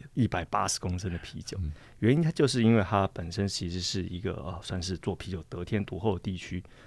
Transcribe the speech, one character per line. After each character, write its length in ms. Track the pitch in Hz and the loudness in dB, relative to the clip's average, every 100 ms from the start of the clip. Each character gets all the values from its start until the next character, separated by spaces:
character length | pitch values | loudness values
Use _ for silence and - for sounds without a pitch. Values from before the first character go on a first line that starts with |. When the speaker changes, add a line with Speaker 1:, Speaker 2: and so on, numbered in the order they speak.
| - - | -6 0
Speaker 1:
一 120 | 107 | 2
百 160 | 90 85 | 0 0
八 220 | 104 95 | 0 0
十 120 | - | -2
公 180 | 95 90 | -2 -4
升 140 | 95 | -4
的 60 | 85 | -6
啤 220 | - 87 | -8 -12
酒， 160 | - - | -8 -6
Speaker 2:
嗯。 100 | 80 76 - - | -4 -6 -14 0
Speaker 1:
原 140 | 107 | 4
因 100 | 143 | 4
它 80 | 160 | 4
就 160 | - 139 | 4 2
是 160 | 127 | 6
因 120 | 113 113 | 6 6
为 60 | |
它 240 | 95 101 95 | 6 4 2
本 200 | - 85 | 0 -6
身 140 | 85 98 | -2 -2
其 240 | - 87 | -2 -4
实 120 | 90 | -4
是 220 | 90 101 87 | -2 -2 -4
一 140 | 87 | -4
个， 140 | 92 92 | -4 -4
呃， 240 | 78 87 | -6 -8
算 180 | - 95 | -6 -4
是 160 | 87 90 | -4 -4
做 180 | - 87 | -2 -4
啤 140 | - | -4
酒 140 | 82 80 | -8 -8
得 140 | 87 | -8
天 200 | 87 107 | -2 -2
独 160 | 95 87 | -2 -2
厚 140 | 110 | 0
的 60 | 92 | 0
地 160 | 110 92 | -2 -6
区。 260 | - 92 - - | -6 -8 -8 -14